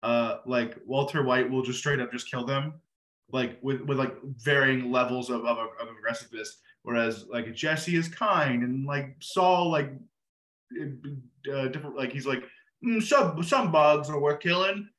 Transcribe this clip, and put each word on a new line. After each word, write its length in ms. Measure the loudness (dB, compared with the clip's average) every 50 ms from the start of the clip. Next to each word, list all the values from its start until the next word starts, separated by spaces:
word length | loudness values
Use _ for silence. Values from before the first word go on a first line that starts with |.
Uh, 360 | 0 2 2 2 2 0 -2 -6 -4
like, 320 | -2 0 0 0 0 -4 -12 -10
Walter 380 | -4 -2 0 0 0 0 0 2
White 260 | 2 4 2 2 2
will 120 | 0 -2
just 180 | -2 -2 -4 -4
straight 200 | 0 0 0 0
up 120 | 0 -4
just 180 | -6 -8 -10 -6
kill 160 | -6 -6 -4
them, 280 | -2 -2 -2 -2 -4 -8 -12 _ _ _ _ _ _ _ _ _ _
like, 280 | -4 -2 -2 -2 -4 -6
with, 200 | -4 -4 -4 -4
with, 160 | -2 -4 -2
like, 180 | 0 -2 -2 -4 -8 -12
varying 680 | -14 -14 -8 -2 2 2 4 4 4 2 2 0 0
levels 380 | 0 0 2 2 0 -4 -4 -4
of, 160 | -4 -4 0
of, 120 | 0 0
of 300 | 0 -2 -8 -8 -10 -12 -12 -12
aggressiveness. 640 | -8 -6 -4 -4 -4 -6 -12 -12 -12 -12 -12 -12 -18 _ _ -20 _
Whereas, 440 | _ -4 0 0 0 0 0 -4 -8 -8
like, 240 | -6 -6 -6 -6 -8
Jesse 420 | -6 -2 -2 -2 -2 -2 0 0
is 120 | 0 0
kind, 560 | -2 -4 -2 0 2 4 4 4 2 2 0 0
and, 220 | 0 -2 -2 -4
like, 300 | -2 -2 -4 -4 -6 -10 -16
Saul, 500 | -16 -8 0 2 4 6 6 6 4 2
like, 220 | 2 2 0 -2 -4 -12 -18 _ _ _ _ _ _ _ _ _ _ _ _ _ -10
uh, 920 | -10 -8 -8 -10 -10 -10 -10 -10 -10 -12 -16 _ _ _ -6 -4 -2 -2
different, 280 | -2 -2 -4 -8 -8 -6
like, 160 | -4 -4 -4
he's 140 | -4 -4 -4
like, 180 | -2 -2 -2 -4 -8 -18 _ _ _ _ _ -2
Mm, 160 | 0 0 0
some, 400 | 2 4 4 6 6 4 2 -2 -2
some 280 | 2 2 2 2 4
bugs 380 | 6 6 8 8 8 6 4 -2
are 100 | -4 0
worth 220 | 2 2 0 0
killing. 480 | 0 0 2 2 2 0 0 -2 -6 -12 _